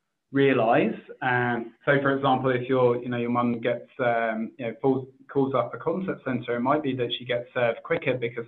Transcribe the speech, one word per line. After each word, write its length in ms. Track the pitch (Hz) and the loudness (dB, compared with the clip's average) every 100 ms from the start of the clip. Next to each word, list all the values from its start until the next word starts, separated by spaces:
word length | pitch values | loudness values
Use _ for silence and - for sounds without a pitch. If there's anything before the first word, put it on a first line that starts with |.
| _ _ _ | _ _ _
realise. 640 | 135 139 127 113 139 208 - - - | 2 4 4 4 4 2 -2 -12 -6
Um, 520 | 131 123 120 117 117 - | -2 0 0 -2 -6 -6
so, 140 | - 139 | 0 2
for 160 | 139 139 | 2 2
example, 340 | 135 127 131 | 2 2 2
if 180 | 123 123 | 0 0
your, 340 | 131 123 120 | 4 4 2
you 60 | 123 | -2
know, 80 | 120 | -4
your 140 | 120 | -2
mum 300 | 120 120 117 | 0 0 0
gets, 280 | 120 120 - - | -2 -2 -6 -2
um, 540 | 120 117 113 110 110 - | 0 2 0 -2 -6 -6
you 80 | 117 | -8
know, 80 | 113 | -2
falls, 280 | 139 131 127 - - | 0 0 -2 -14 -6
calls 220 | 143 135 | -2 0
up 200 | 131 - | 0 -2
a 40 | 120 | -4
contact 420 | 160 185 185 143 | -4 -4 -4 -6
centre, 300 | 135 120 - 120 | -6 -6 -4 -2
it 40 | |
might 240 | 127 151 | 0 0
be 100 | 139 | 0
that 160 | 123 120 - | -2 -4 -4
she 60 | |
gets 220 | 123 120 - | -4 -6 -4
served 300 | 127 120 113 | -2 0 -2
quicker 320 | - 165 139 | -4 -2 -2
because 300 | 123 117 120 | -2 -4 -6